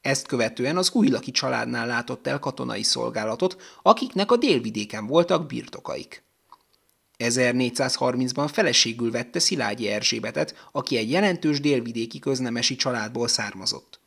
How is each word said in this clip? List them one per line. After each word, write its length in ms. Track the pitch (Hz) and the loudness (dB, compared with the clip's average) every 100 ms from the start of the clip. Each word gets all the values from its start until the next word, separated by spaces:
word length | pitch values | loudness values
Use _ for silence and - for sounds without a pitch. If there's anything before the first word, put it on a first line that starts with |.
Ezt 260 | - 139 - | 0 -2 -2
követően 500 | 131 110 - 127 175 | 0 0 0 -2 0
az 140 | 185 | 2
Újlaki 400 | 247 214 120 - | 4 4 2 -2
családnál 560 | 123 131 120 117 120 117 | -4 -2 -2 -2 -4 -2
látott 400 | 117 123 127 135 | -4 -4 -6 -4
el 120 | 139 | -4
katonai 440 | 139 131 127 107 | -4 -6 -6 -2
szolgálatot, 800 | - - 117 110 110 127 185 - - - | 0 0 -2 -2 -4 0 -2 -2 -20 2
akiknek 500 | - 220 262 185 208 | 6 6 4 -2 2
a 60 | 240 | 4
délvidéken 680 | 262 143 117 107 104 110 107 | 6 2 2 -6 -6 -8 2
voltak 400 | 156 170 170 147 | 2 4 0 0
birtokaik. 760 | 123 - - - - - - _ _ _ - _ _ _ _ _ _ | -8 -8 -12 -8 -10 -10 -18 _ _ _ -20 _ _ _ _ _ _
Ezernégyszázharmincban 1300 | 117 120 123 123 123 120 131 - 127 123 127 127 147 | 0 2 2 4 0 0 -2 0 0 0 -2 0 -2
feleségül 640 | 143 180 117 117 117 117 | 2 2 4 2 0 -2
vette 280 | 120 120 170 | -2 -4 0
Szilágyi 480 | - 160 107 104 104 | 0 2 -2 -2 -2
Erzsébetet, 800 | 104 - 113 104 147 156 - - | 0 0 -2 -4 -2 -4 -6 -8
aki 260 | 143 131 127 | -6 -2 -2
egy 140 | 110 | 0
jelentős 480 | 165 202 175 156 143 | 2 2 2 0 2
délvidéki 600 | 147 135 120 117 113 139 | 2 2 0 -6 -6 -6
köznemesi 560 | - 131 123 117 117 131 | -4 -2 -2 0 -2 0
családból 520 | 135 123 107 117 117 | -2 -2 -4 -2 0
származott. 720 | - 104 95 92 104 _ - | 0 -2 -6 -8 -8 _ -20